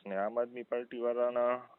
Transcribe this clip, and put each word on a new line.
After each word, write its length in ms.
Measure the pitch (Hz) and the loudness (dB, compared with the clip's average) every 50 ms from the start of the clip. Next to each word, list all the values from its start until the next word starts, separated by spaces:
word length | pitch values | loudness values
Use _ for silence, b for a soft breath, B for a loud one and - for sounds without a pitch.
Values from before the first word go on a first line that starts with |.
| - | -6
ને 120 | 101 95 98 | -4 -2 -2
આમ 220 | 101 107 113 120 | 0 0 0 0
આદમી 240 | 120 120 123 123 117 | -2 -2 -4 -10 -8
પાર્ટી 380 | - 120 123 123 - 131 120 | -4 -4 -4 -4 -6 -6 -2
વાળાના 600 | 120 120 120 120 120 123 123 120 120 123 123 127 127 - - | 0 0 2 2 2 2 4 4 2 2 2 0 -2 -8 -20